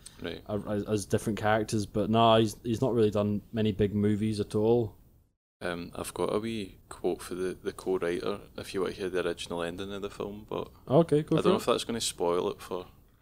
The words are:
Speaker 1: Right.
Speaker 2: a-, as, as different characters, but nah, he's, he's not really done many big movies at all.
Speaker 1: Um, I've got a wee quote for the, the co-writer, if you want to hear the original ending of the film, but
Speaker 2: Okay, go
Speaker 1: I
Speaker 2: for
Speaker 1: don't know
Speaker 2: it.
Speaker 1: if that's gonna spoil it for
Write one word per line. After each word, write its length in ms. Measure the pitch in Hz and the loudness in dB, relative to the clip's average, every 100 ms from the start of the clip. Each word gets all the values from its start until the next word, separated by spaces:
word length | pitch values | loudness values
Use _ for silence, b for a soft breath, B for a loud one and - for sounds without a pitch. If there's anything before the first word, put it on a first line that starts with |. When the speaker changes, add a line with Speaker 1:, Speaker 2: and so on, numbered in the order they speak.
| B B | B B
Speaker 1:
Right. 200 | 85 85 - | -8 -8 -6
Speaker 2:
a-, 240 | 104 - | -6 -4
as, 140 | 104 | -4
as 200 | 101 107 - | 0 -2 0
different 320 | 107 - 101 | 0 0 0
characters, 480 | 107 110 110 110 101 | 2 2 2 -2 0
but 240 | 107 101 | -2 2
nah, 280 | 110 113 113 | 6 8 8
he's, 180 | 110 - | 4 0
he's 180 | 123 107 | -4 0
not 140 | 127 | 2
really 160 | 117 107 | 4 2
done 320 | 104 104 104 - | 2 0 -2 -4
many 200 | 117 107 | -2 0
big 220 | 95 104 | 2 2
movies 460 | 104 104 104 110 104 | 2 2 2 0 -2
at 140 | 101 | -2
all. 400 | 107 110 120 110 - - - _ _ _ - | 2 4 4 2 -6 -20 -20 _ _ _ -10
Speaker 1:
Um, 280 | 87 87 87 - | -6 -6 -6 -8
I've 160 | 92 | -8
got 220 | - 87 | -2 0
a 40 | 107 | 0
wee 380 | 113 113 95 - - | -2 -6 -8 -12 -20
quote 320 | - 92 85 | -4 -2 -2
for 120 | - | -4
the, 220 | 90 92 85 | -6 -6 -6
the 100 | 98 | -8
co-writer, 680 | - - 92 85 90 - 101 - - | -6 -2 0 0 -2 -4 -6 -10 -14
if 160 | - | -8
you 80 | 98 | -4
want 120 | 87 | -4
to 60 | 87 | -4
hear 80 | 92 | -4
the 180 | 90 87 | -2 -2
original 360 | 85 - 87 | -4 -6 -4
ending 300 | 85 90 98 | -4 -6 -8
of 100 | 101 | -8
the 80 | 98 | -8
film, 360 | - 101 104 107 | -8 -8 -10 -8
but 180 | 87 - - - | -8 -8 -10 2
Speaker 2:
Okay, 340 | 135 165 147 | 4 4 2
go 140 | 156 160 | 2 2
Speaker 1:
I 20 | |
Speaker 2:
for 40 | |
Speaker 1:
don't 100 | - | 4
know 40 | - | 2
Speaker 2:
it. 40 | |
Speaker 1:
if 60 | - | 2
that's 180 | 113 | 0
gonna 160 | - 113 | 0 -4
spoil 500 | - - 87 87 98 | -4 -2 0 0 0
it 100 | - | -4
for 260 | - 90 90 - - - | -8 -10 -10 -18 -20 -12